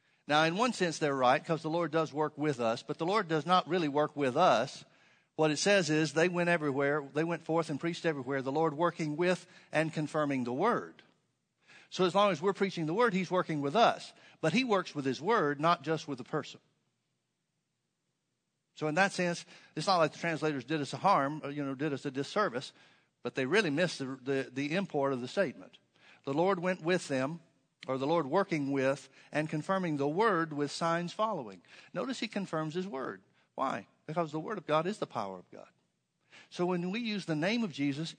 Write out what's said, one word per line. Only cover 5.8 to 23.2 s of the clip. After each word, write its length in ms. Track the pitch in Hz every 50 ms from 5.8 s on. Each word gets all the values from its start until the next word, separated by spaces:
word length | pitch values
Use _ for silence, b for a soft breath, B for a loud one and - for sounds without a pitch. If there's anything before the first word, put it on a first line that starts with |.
| 175 147
is 240 | 156 156 160 151 127
they 160 | 160 160 180
went 200 | 175 175 175 175
everywhere, 520 | 170 170 151 147 131 139 143 139 143 151 139 135 123
they 100 | 147 160
went 220 | 170 170 160 -
forth 240 | - 160 165 165 160
and 100 | 156 135
preached 260 | - 170 175 - -
everywhere, 360 | 170 156 143 127 123 139 135
the 100 | 127 135
Lord 240 | 135 156 165 165 143
working 400 | 143 175 170 160 - 170 151 147
with 320 | 147 180 180 185 175 - B B B B B
and 200 | B 151 160 160
confirming 520 | 156 165 156 139 - 160 151 143 139 131 123
the 100 | 117 120
word. 480 | 135 180 233 226 143 90 82 78 - - _ _ _ _ _ _ _ _ _ _ _ B B B B B B
So 160 | B - 185
as 100 | 180 165
long 160 | 196 208 208
as 100 | 185 135
we're 120 | 160 202 190
preaching 320 | - 202 196 - 180 165
the 80 | 151 170
word, 200 | 214 247 233 180
he's 180 | 190 185 151
working 300 | 175 185 170 - 165 147
with 140 | 139 143 143
us. 380 | 220 233 170 98 - - - - B B B B B
But 120 | - 160 160
he 100 | 226 269
works 320 | 247 208 190 170 - -
with 100 | 147 135
his 160 | 135 123 107
word, 380 | 139 190 233 220 170 143 147 139
not 220 | 147 165 175 -
just 260 | - 156 160 156 - -
with 100 | 143 120
the 60 | 120
person. 360 | - - 160 - - - - _ _ _ _ _ _ _ _ _ _ _ _ _ _ _ _ _ _ _ _ _ _ _ _ _ _ _ _ _ _ _ _ _ _ _ _ _ _ _ _ _ _ _
So 120 | - 151 156
in 80 | 151
that 160 | 175 196 196
sense, 340 | - - 180 175 175 - - B B B B B B
it's 120 | - 165 196
not 100 | 185 175
like 160 | 160 147 -
the 60 | -
translators 440 | - 170 165 143 160 156 147 135 117
did 180 | 120 156 156
us 120 | 139 - -
a 40 | 127
harm, 440 | 131 185 202 160 139 139 151 151 -
or, 80 | 143
you 120 | 143 147 143
know, 120 | 139 135
did 180 | 127 143 156 139
us 120 | 127 -
a 60 | 147
disservice, 600 | 131 135 139 - - 202 214 175 113 123 131 - - b b b b b b b b _